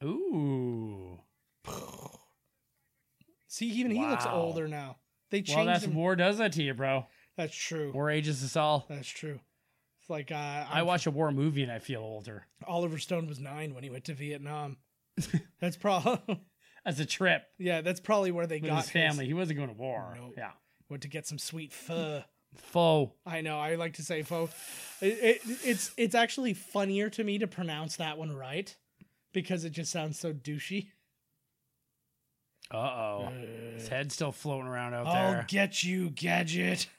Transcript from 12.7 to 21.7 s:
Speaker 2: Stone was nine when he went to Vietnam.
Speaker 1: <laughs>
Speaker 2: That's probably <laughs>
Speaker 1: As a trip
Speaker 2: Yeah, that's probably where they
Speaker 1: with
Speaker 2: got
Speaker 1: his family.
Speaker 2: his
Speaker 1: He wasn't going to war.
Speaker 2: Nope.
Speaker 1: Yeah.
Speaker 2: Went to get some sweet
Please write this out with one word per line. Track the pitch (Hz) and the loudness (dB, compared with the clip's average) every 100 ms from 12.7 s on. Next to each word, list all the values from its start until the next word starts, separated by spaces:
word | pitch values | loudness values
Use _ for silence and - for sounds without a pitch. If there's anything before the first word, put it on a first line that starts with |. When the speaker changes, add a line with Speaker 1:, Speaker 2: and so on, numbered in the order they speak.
| 175 175 156 | 0 0 -2
Speaker 2:
Stone | - 175 160 | -2 -2 -2
was | 139 | -6
nine | 139 147 156 | -8 -8 -8
when | 127 | -8
he | 135 | -10
went | 127 | -10
to | 165 | -8
Vietnam. | 139 147 143 143 151 143 131 _ _ _ - | -8 -6 -8 -6 -6 -6 -10 _ _ _ -6
Speaker 1:
<laughs> | - 170 - - | 0 0 -2 -4
Speaker 2:
That's | 175 170 | -4 0
probably | 208 185 151 247 - 190 - _ | 2 4 4 0 0 -4 -6 _
<laughs> | _ - | _ -10
Speaker 1:
As | - 143 | -4 -2
a | 151 | -2
trip | - 190 160 - - | 2 4 2 0 -6
Speaker 2:
Yeah, | 180 165 | -2 0
that's | 165 180 | 0 -2
probably | - 214 190 | 2 2 4
where | 170 170 | 0 0
they | 156 | -2
Speaker 1:
with | 156 | 0
Speaker 2:
got | 156 | 0
Speaker 1:
his | 160 | 2
family. | 170 156 147 | 4 4 4
Speaker 2:
his | 131 | 0
Speaker 1:
He | |
wasn't | 165 180 147 | 0 0 0
going | 135 | -4
to | |
war. | 107 131 113 92 101 | -6 -6 -6 -8 -12
Speaker 2:
Nope. | 123 110 | -14 -10
Speaker 1:
Yeah. | 104 - _ _ - | -12 -12 _ _ -12
Speaker 2:
Went | 143 | -10
to | 143 | -8
get | 156 - | -8 -8
some | 147 | -8
sweet | - 160 151 | -8 -8 -10